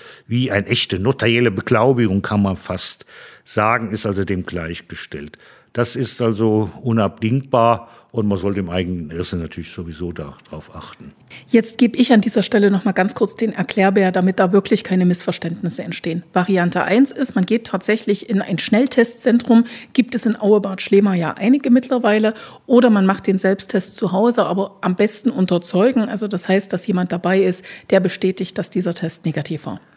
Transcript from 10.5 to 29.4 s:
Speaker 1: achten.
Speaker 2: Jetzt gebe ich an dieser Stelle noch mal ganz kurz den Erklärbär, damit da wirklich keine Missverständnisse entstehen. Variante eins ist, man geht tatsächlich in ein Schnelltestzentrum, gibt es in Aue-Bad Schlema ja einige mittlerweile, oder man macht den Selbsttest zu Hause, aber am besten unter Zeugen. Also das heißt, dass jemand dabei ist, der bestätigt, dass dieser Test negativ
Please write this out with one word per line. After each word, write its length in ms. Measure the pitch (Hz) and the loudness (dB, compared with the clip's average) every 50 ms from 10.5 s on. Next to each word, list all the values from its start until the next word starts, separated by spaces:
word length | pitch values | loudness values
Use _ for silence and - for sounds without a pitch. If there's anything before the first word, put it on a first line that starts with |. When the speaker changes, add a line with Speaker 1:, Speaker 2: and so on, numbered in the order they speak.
| 78 78 - - - | -16 -16 -16 -16 -18
Speaker 1:
achten. 360 | - - - - - - - - _ _ - - - - | -18 -18 -18 -18 -20 -20 -20 -20 _ _ -20 -20 -20 -4
Speaker 2:
Jetzt 320 | - - 226 220 - - | 0 2 2 2 0 0
gebe 200 | - 247 226 - | 2 0 2 4
ich 140 | - 240 - | 2 2 4
an 100 | 247 214 | 4 4
dieser 200 | 190 226 - 220 | 4 2 0 0
Stelle 300 | 190 - - 214 202 202 | 0 2 2 2 4 2
noch 120 | 202 185 - | 2 2 0
mal 100 | 202 185 | 0 0
ganz 200 | - 185 202 - | 0 0 -2 0
kurz 220 | - 196 190 - | -2 -2 -2 -2
den 180 | - 226 220 - | -4 -4 -4 -2
Erklärbär, 580 | - 180 - - 214 190 196 196 202 190 185 | -4 -6 -2 0 2 2 2 4 2 2 2
damit 280 | 185 180 180 190 185 - | 2 2 2 2 2 2
da 120 | 190 180 | 2 4
wirklich 320 | 190 196 190 - 214 196 - | 2 2 2 2 0 -2 0
keine 220 | - 190 185 180 | 0 0 2 2
Missverständnisse 800 | 180 175 175 - - 175 - - 165 170 - - 165 - - - | 2 0 0 -2 -6 -6 -6 -6 -8 -6 -6 -6 -6 -6 -6 -8
entstehen. 400 | 170 160 - - 170 160 175 - _ - | -10 -12 -8 -6 -6 -6 -6 -8 _ -2
Variante 500 | 185 180 - 190 180 175 175 - 185 - | -2 0 2 2 2 2 0 0 -2 0
eins 280 | - 185 240 277 277 | 2 4 4 4 2
ist, 240 | - - 269 254 - | 0 -2 -4 -2 0
man 100 | 196 180 | 0 0
geht 220 | - 214 233 233 | 2 0 -2 -2
tatsächlich 600 | - - 185 - - 214 220 - - 202 - - | -4 -6 -4 -2 -2 -2 -2 0 -2 -4 -4 -2
in 140 | - 214 196 | -2 -2 -2
ein 160 | - - 185 | -2 -2 -4
Schnelltestzentrum, 1080 | 156 - - 214 214 277 285 - 262 233 - - - - 254 233 240 - - 233 226 233 - - - - - - | -4 0 0 2 2 2 2 2 2 2 2 0 -2 0 2 2 2 4 4 4 4 4 2 -6 -16 -18 -2 -2
gibt 220 | - 226 - - | -2 0 0 -4
es 100 | 226 - | -2 -2
in 100 | 226 208 | -2 -2
Aue-Bad 460 | - 214 196 214 208 196 196 190 185 | 0 2 2 4 4 2 -2 -6 -10
Schlema 320 | - - - 196 214 202 185 | -2 2 4 4 4 4 2
ja 220 | 175 165 151 - | 0 -2 -4 -4
einige 320 | - 196 226 269 285 - 269 | -2 0 2 2 2 4 4
mittlerweile, 640 | 240 262 247 254 262 247 226 214 208 220 214 214 226 - - - - - _ | 4 4 4 2 -2 0 2 2 2 4 2 0 -2 -4 -12 -20 -20 -16 _
oder 240 | - 262 240 240 240 | 4 4 6 6 6
man 160 | 214 202 190 | 4 4 4
macht 220 | 190 196 196 - | 2 2 0 0
den 100 | - 190 | 0 0
Selbsttest 600 | 185 - 190 196 196 - - - 190 - - - | 2 2 0 0 0 -2 -2 -2 -2 -4 -4 -6
zu 160 | - 226 170 185 | -4 -4 -2 0
Hause, 320 | 190 220 240 233 233 190 | 2 2 2 2 2 0
aber 320 | - 180 202 196 - - _ | 0 0 -2 -4 -4 -8 _
am 140 | - 185 185 | -2 -2 0
besten 340 | - 208 208 - - - 247 | 2 0 0 0 0 -2 -2
unter 320 | - - 185 180 180 175 | 0 0 0 2 0 0
Zeugen. 480 | 175 - - 180 208 254 254 240 214 - | 0 0 2 2 2 4 2 0 -2 -2
Also 180 | 202 202 220 | -4 -6 -6
das 220 | 202 202 185 - - | -4 -6 -4 0 0
heißt, 240 | 190 196 196 - - | 0 0 0 -2 -4
dass 140 | 180 - | -4 -2
jemand 240 | - 190 180 180 175 | -2 -2 -2 -2 -2
dabei 320 | 175 175 - 175 190 190 190 | -4 -2 0 0 2 2 2
ist, 200 | 185 180 - - - - - - - | 2 0 -4 -6 -10 -16 -20 -2 2
der 80 | 196 190 | 2 2
bestätigt, 580 | 185 180 - - - 185 185 - 214 - - | 2 0 -2 -2 -2 -2 -2 -2 -6 -6 -6
dass 140 | 208 185 - | -8 -8 -4
dieser 240 | - 180 185 185 175 | -4 -4 -4 -4 -4
Test 300 | - - 160 - - - | -4 -6 -6 -8 -6 -6
negativ 420 | 165 147 156 | -4 -4 -4